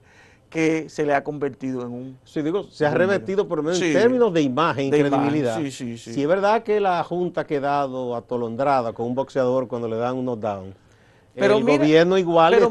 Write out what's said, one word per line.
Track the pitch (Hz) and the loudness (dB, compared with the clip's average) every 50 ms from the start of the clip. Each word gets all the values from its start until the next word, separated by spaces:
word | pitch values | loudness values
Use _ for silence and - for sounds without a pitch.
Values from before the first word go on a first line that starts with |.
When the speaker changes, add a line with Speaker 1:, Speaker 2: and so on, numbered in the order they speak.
| _ _ _ - - - _ _ _ _ | _ _ _ -20 -20 -20 _ _ _ _
Speaker 1:
que | - 165 160 160 160 160 147 - | -2 0 0 2 0 -2 -4 -6
se | - - 151 | -6 -4 0
le | 147 139 | 0 0
ha | 139 - | 0 0
convertido | 151 151 143 143 139 127 - 139 131 127 123 123 | -4 -6 -6 -6 -6 -6 -6 -8 -6 -6 -6 -8
en | 120 | -8
un | 120 123 131 131 131 - _ | -10 -12 -12 -14 -16 -20 _
Speaker 2:
Sí, | - - 160 | -10 -6 -4
digo, | 143 156 180 202 170 | -2 -2 -2 -4 -6
se | - - - 151 | -8 -4 0 0
ha | 147 | 2
Speaker 1:
boomerang. | 151 165 180 190 | 2 2 2 2
Speaker 2:
revertido | 202 185 220 190 190 196 190 | 0 -2 -2 -2 -2 -2 -2
por | 160 170 151 | -2 -2 -2
lo | 147 | -2
menos | 160 180 175 | -2 0 0
en | 185 165 | 2 2
Speaker 1:
Sí. | 147 | 4
Speaker 2:
términos | 180 220 247 254 247 240 208 165 | 4 4 4 4 4 2 2 2
de | 165 | 2
imagen | 147 135 123 143 165 165 127 135 139 | 2 2 2 0 0 0 0 -2 0
y | 139 | 2
Speaker 1:
De | 143 151 | 2 2
imagen, | 143 143 139 131 | 4 4 2 0
Speaker 2:
credibilidad. | 143 143 147 156 135 117 113 | 2 0 0 0 0 0 -2
Speaker 1:
sí, | 113 143 139 | -2 -4 -6
sí, | 123 - 135 117 117 117 | -8 -8 -10 -10 -10 -10
sí. | - 113 117 | -12 -8 -4
Speaker 2:
Si | 139 139 | -2 0
es | |
verdad | 147 185 196 190 202 220 233 226 | 0 0 2 2 2 0 0 0
que | 214 214 208 | 0 -2 0
la | 202 190 180 170 147 | 0 0 0 -2 -2
Junta | - 175 180 180 170 - 160 | -4 -4 -4 -4 -4 -4 -6
ha | 143 | -4
quedado | - 156 139 131 143 143 143 143 135 127 131 127 123 120 | -4 -4 -2 -2 0 0 0 -2 -2 -4 -6 -6 -6 -6
atolondrada | 117 - - 123 120 120 113 113 113 139 143 139 131 117 113 104 | -6 -6 -6 -6 -4 -4 -4 -4 -2 0 2 2 2 0 -2 -4
con | - 117 | -6 -6
un | 120 127 | -4 -4
boxeador | 131 135 - - 139 127 123 127 131 127 | -4 -4 -2 -2 0 0 2 0 0 -2
cuando | 110 127 117 120 | -4 -6 -6 -6
le | 113 113 | -4 -4
dan | 113 120 123 127 | -2 -2 -4 -4
un | 131 127 | -4 -4
knockdown, | 127 120 107 110 107 101 98 95 95 92 - _ _ _ _ _ _ _ _ _ _ - | -6 -6 -4 -4 -6 -6 -6 -10 -14 -18 -20 _ _ _ _ _ _ _ _ _ _ -4
Speaker 1:
Pero | - 196 202 208 | 0 2 2 2
Speaker 2:
el | 220 233 | 2 2
Speaker 1:
mira, | 240 147 | 2 2
Speaker 2:
gobierno | 139 147 151 156 160 170 180 190 | 2 4 6 6 6 6 4 2
igual | 190 180 170 165 165 160 170 226 | 2 2 2 4 4 6 6 6
Speaker 1:
pero, | 233 240 233 | 4 4 2